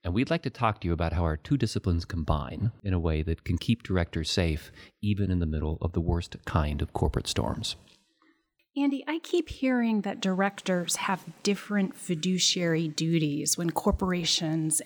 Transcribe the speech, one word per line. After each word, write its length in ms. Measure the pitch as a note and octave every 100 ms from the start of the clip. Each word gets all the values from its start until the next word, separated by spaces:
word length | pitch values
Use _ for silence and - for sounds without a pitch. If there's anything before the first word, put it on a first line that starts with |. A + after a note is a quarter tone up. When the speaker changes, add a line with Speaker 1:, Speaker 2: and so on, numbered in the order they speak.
Speaker 1:
And 80 | F2+
we'd 160 | F#2 C#3
like 140 | E3+
to 80 | C3+
talk 320 | - A#2 G#2
to 40 | F2+
you 60 |
about 220 | E2 E2
how 80 | D#2+
our 160 | E2 D2+
two 180 | - C#3+
disciplines 480 | A2+ - G2 E2+
combine 680 | - E2 D2+ D#2 C2 D#2+ A2+ -
in 80 | G2
a 80 | F2+
way 220 | E2 D#2
that 220 | D#2+ E2+
can 120 | - F2
keep 260 | - A#2
directors 480 | - F#2 E2+ E2+ D#2
safe, 400 | - E2+ D2+ - - - _
even 280 | G#2 G2+ F#2+
in 80 | F2+
the 80 | E2
middle 320 | D2+ D2+ D#2+
of 140 | E2+
the 80 | F2+
worst 340 | E2 E2+ - -
kind 380 | - E2+ D2+ D2
of 100 | D#2
corporate 360 | - D#2 - -
storms. 480 | - A1 - - - - _ _ _ _ _ _ _ _ C#4
Speaker 2:
Andy, 260 | C#4+ C4 -
I 100 | E4
keep 300 | - F4 D#4+
hearing 540 | - C4 B3 A#3 A3
that 180 | G3+ A#3
directors 760 | G3 F#3 G3 G3 - F3+ E3+ -
have 280 | - F3+ - -
different 540 | G#3 G3+ - G#3 F#3+ -
fiduciary 920 | - E3+ F3 F#3 - F#3 F3 D#3+ E3
duties 720 | D3+ D#3+ E3 D#3 C#3+ D3 -
when 120 | E3+
corporations 1080 | - G#3+ - F#3 F3+ E3 - D#3+ D#3+ D#3 -